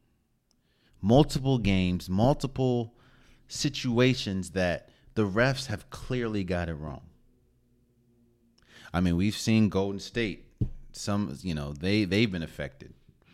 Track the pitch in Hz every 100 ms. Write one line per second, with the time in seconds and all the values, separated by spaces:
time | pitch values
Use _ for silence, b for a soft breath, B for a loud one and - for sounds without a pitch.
0 | _ _ _ _ _ _ _ _ _ _
1 | 98 127 156 147 131 131 101 95 90 90
2 | 87 92 120 147 135 131 131 120 110 b
3 | b b b b b - 151 135 131 117
4 | 127 131 - 95 85 92 90 78 - b
5 | b - 104 98 127 135 - 101 - -
6 | - 127 117 104 90 90 85 78 76 69
7 | - _ _ _ _ _ _ _ _ _
8 | _ _ _ _ _ _ B B B 87
9 | 90 85 104 - - 110 107 95 98 98
10 | - 120 110 - - _ - - - -
11 | - 101 101 67 90 76 71 71 90 107
12 | 95 98 117 90 76 - 69 - - -
13 | _ _ b